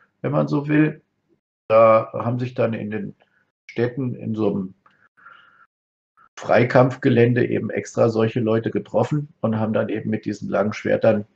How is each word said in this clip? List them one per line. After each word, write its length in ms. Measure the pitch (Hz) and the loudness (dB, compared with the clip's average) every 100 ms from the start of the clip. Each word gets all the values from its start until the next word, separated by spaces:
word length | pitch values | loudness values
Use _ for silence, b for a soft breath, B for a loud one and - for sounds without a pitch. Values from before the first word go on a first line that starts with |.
| b _ | b _
wenn 120 | 135 | -4
man 140 | 147 147 | -2 -2
so 200 | 147 147 | -2 0
will. 320 | 151 156 151 _ _ _ _ _ _ - | 2 0 -2 _ _ _ _ _ _ 2
Da 420 | 110 113 110 - | 6 8 6 2
haben 260 | - 113 123 | -6 -4 -4
sich 140 | 127 | -4
dann 200 | 123 113 | -2 -2
in 160 | 113 107 | -2 -6
den 240 | 107 101 - _ _ _ _ _ | -8 -10 -14 _ _ _ _ _
Städten 440 | - 120 139 127 | -4 -4 -4 -6
in 200 | - 113 | -6 -6
so 140 | 110 104 | -2 -2
einem 260 | 98 92 - _ b b b b b b b b _ _ _ _ _ b - | -2 -6 -12 _ b b b b b b b b _ _ _ _ _ b -8
Freikampfgelände 1080 | - 98 127 127 131 131 135 117 120 123 120 | 2 2 4 4 4 2 2 4 4 2 0
eben 240 | 110 110 | -2 -4
extra 380 | - - - 117 | -8 -4 0 0
solche 320 | 110 113 120 | 2 0 0
Leute 300 | 110 113 113 | 0 0 -2
getroffen 580 | 101 - 104 110 151 147 _ | -6 -4 -2 0 -2 -6 _
und 180 | 113 110 | -4 -2
haben 140 | 110 | -2
dann 160 | 110 107 | -2 -2
eben 220 | 104 110 | -4 -4
mit 140 | 107 | -4
diesen 240 | 110 101 98 | -6 -8 -4
langen 240 | 98 104 | -2 -2
Schwertern 540 | - 104 104 113 104 104 | -2 -2 2 2 2 -4